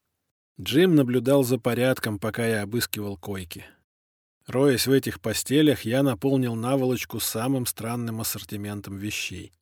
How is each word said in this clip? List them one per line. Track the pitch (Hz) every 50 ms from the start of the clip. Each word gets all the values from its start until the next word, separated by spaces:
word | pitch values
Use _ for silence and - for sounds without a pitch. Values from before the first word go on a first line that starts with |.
| _ _ _ _ _ _ _ _ _ _ _ -
Джим | 92 - 117 151 185 185 165
наблюдал | 147 135 120 123 127 117 131 143 143
за | 131 117 131 120
порядком, | - 123 117 120 123 131 127 - - 113 107 95
пока | 113 110 104 117 117
я | 113 113 104
обыскивал | 101 98 113 120 117 - - 107 104 104 98
койки. | 87 - 104 98 95 92 85 - 92 - - _ _ _ _ _ _ _ _ _ _ _ _ _ _ _
Роясь | - - 127 139 143 127 107 -
в | 123
этих | 135 135 123 120 - -
постелях, | - 113 104 - - - 127 151 156 151 127 - -
я | 110 117 135
наполнил | 143 139 120 92 - 139 139 135 127 120 117
наволочку | 113 113 123 139 139 127 127 127 110 - - - 110
самым | - - - 113 117 131 139 131 123
странным | - - - 104 113 120 120 120 113 107 110
ассортиментом | 110 - - - - - 113 104 101 104 104 104 101 101 98
вещей. | 95 101 107 104 - - - 92 90 - - _ _